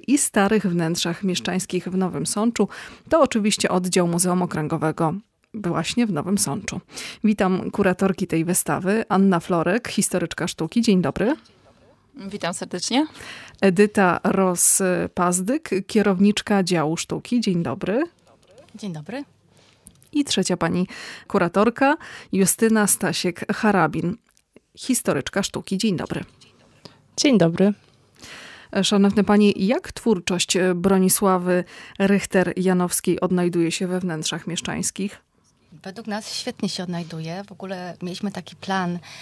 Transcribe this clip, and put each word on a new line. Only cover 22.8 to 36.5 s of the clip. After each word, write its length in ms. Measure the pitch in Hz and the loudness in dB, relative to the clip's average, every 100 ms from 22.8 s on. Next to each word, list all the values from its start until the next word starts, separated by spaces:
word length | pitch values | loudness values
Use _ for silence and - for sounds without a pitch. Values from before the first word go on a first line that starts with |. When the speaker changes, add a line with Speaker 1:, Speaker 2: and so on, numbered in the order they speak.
| 208 | 4
Speaker 1:
Stasiek-Harabin, 1300 | - 185 156 180 170 - 208 214 196 160 165 170 - _ _ _ _ _ - | 2 0 -2 -2 -4 -6 0 2 4 2 0 -4 -6 _ _ _ _ _ -8
historyczka 680 | - 247 - 151 - - | -2 0 0 -2 -2 -4
sztuki. 340 | 190 175 - 190 | -4 -6 -6 -2
Dzień 200 | 226 170 | 0 0
dobry. 280 | - - - _ - _ _ _ - _ _ - | -2 -6 -10 _ -20 _ _ _ -20 _ _ 0
Speaker 4:
Dzień 200 | 302 233 | 4 6
dobry. 360 | 165 170 190 202 _ _ _ _ - - - - - - | 4 4 2 2 _ _ _ _ -20 -20 -20 -20 -8 -4
Speaker 1:
Szanowne 400 | 185 202 202 208 | 2 4 4 4
panie, 280 | 196 208 208 | 4 6 6
jak 400 | - 190 285 - | 4 2 0 -4
twórczość 680 | - - 196 170 175 - 190 185 175 | -4 0 0 0 -4 0 2 2 2
Bronisławy 880 | 185 190 185 - 202 185 180 180 175 - - - | 4 4 4 4 2 2 2 0 -2 -10 -12 0
Richter-Janowskiej 1200 | 196 196 - 196 175 - 185 180 175 - - 170 | 2 2 2 2 2 0 2 2 2 0 0 0
odnajduje 520 | 180 180 175 175 165 | 0 0 2 0 0
się 160 | - 185 | -2 -4
we 120 | 185 | -2
wnętrzach 480 | 180 160 156 165 170 | -4 -4 -6 -6 -8
mieszczańskich? 760 | 165 - - 190 - 202 - _ _ _ _ _ 165 | -8 -6 -6 -6 -4 -8 -8 _ _ _ _ _ -20
Speaker 3:
Według 240 | 190 190 226 | -18 -14 -8
nas 260 | 208 - | -8 -8
świetnie 360 | - - | -8 -8